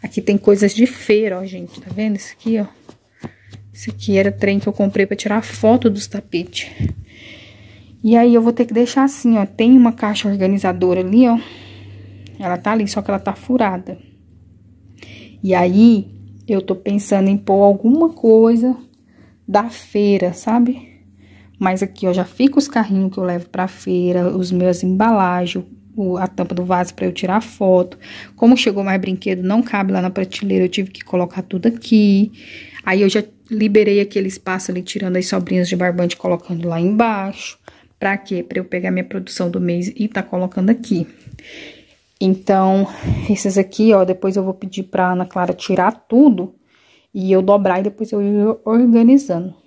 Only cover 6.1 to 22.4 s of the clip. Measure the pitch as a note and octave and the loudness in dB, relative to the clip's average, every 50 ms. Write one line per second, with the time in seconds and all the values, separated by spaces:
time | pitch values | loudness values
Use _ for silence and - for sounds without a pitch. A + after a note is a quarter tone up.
6.1 | - G3+ - - - E3+ F3 - - - - - - - - - - - - - | -10 -12 -12 -6 -6 -6 -6 -6 -10 -12 -14 -14 -10 -6 -6 -6 -6 -8 -16 -20
7.1 | - - - - - - - - - - - - - - - - - - - G#3+ | -20 -20 -20 -20 -20 -20 -20 -20 -20 -20 -20 -20 -20 -20 -20 -20 -20 -6 0 2
8.1 | A3+ A#3 A#3 A#3+ A#3 A#3 A3+ A#3 A#3 - A#3+ A#3 A3 A3+ B3 A#3+ - C4+ C4+ C#4 | 4 4 6 6 4 4 4 2 0 0 -2 -2 0 0 0 0 2 0 0 0
9.1 | C#4 - - A#3+ A3+ G#3+ G3 G3 - - A3+ A#3 B3+ C4 A#3+ A#3 A#3 - - G#3 | 0 -2 0 2 2 2 0 -2 -2 0 4 6 8 8 8 6 2 -2 -4 -4
10.1 | G#3 - - G#3 G3 G3 F#3+ F#3+ G3 G3 G3 F#3 F3+ F3+ F3+ F#3 F3+ F#3 F#3 F#3 | -4 -2 -2 -4 -2 0 0 0 0 0 0 -2 -2 0 0 0 0 0 -2 2
11.1 | G3 A#3 B3+ A#3+ A#3 A#3 - - - - - - - - - - - - - - | 4 4 6 6 4 0 -2 -8 -20 -20 -20 -20 -20 -20 -20 -20 -20 -20 -20 -20
12.1 | - - - - - - G3 F3+ F3+ F3 - G#3 G#3+ A3+ G#3 G3+ - G#3+ G3+ - | -20 -20 -20 -20 -18 -10 -6 -6 -6 -4 -2 -2 0 0 -2 -2 -4 -6 -4 -4
13.1 | G3+ G3 - G3+ G3 - - - B3+ B3+ A#3 G3 F#3 F3+ F#3 - F#3 - - - | -4 -4 -4 -6 -8 -8 -6 -4 -2 0 0 0 -2 -4 -10 -12 -16 -16 -18 -20
14.1 | _ _ _ _ _ _ - _ _ _ _ _ _ _ _ - - - - - | _ _ _ _ _ _ -20 _ _ _ _ _ _ _ _ -20 -20 -20 -20 -20
15.1 | - - - - - - - F#3+ F#3 F3+ F3 F3+ F3+ G3+ A3+ A#3+ A3+ G3+ G3 - | -20 -20 -20 -20 -18 -8 -2 0 0 2 2 2 4 6 8 8 6 6 0 -6
16.1 | - - - - - - - - G#3+ G3 F#3+ - F#3+ F#3 - G#3 G3+ G#3 G3+ - | -14 -20 -20 -20 -20 -20 -6 -4 -4 -4 -2 -4 -8 -6 -4 -4 -4 -4 -2 0
17.1 | G#3 G3 F#3+ F#3+ G3 G3+ G3+ - F#3+ G3 G3+ G3+ G3+ G3 - A3+ B3+ D#4+ E4 E4 | 0 2 2 2 0 -2 0 0 2 4 6 4 4 4 2 2 2 4 2 0
18.1 | E4 - - A3+ A3 A3 A3+ A3+ A#3+ A#3 A3+ B3+ B3+ - - _ _ _ _ _ | 0 0 4 4 6 6 6 6 4 2 2 0 -2 -4 -8 _ _ _ _ _
19.1 | _ _ - _ _ _ _ - F#3+ G#3 G#3+ A#3 - - - - - G#3+ G#3 G3+ | _ _ -20 _ _ _ _ -2 0 0 0 0 -10 -16 -20 -6 -2 0 2 2
20.1 | G3+ F#3+ F3+ F3 F3 - - - A3 A#3+ A#3+ A#3+ C4+ - - - - _ _ - | 2 2 0 -2 -4 -6 -4 -2 0 2 2 0 -2 -6 -10 -20 -20 _ _ -20
21.1 | _ _ - _ - - - - _ _ G3 F#3 F#3 F#3 G3 F#3+ - - - F#3 | _ _ -20 _ -20 -20 -20 -20 _ _ -2 -2 -2 -2 -4 -6 -6 -4 -4 -2
22.1 | F3+ F#3 F3+ F3+ - - | -2 -2 -4 -6 -2 0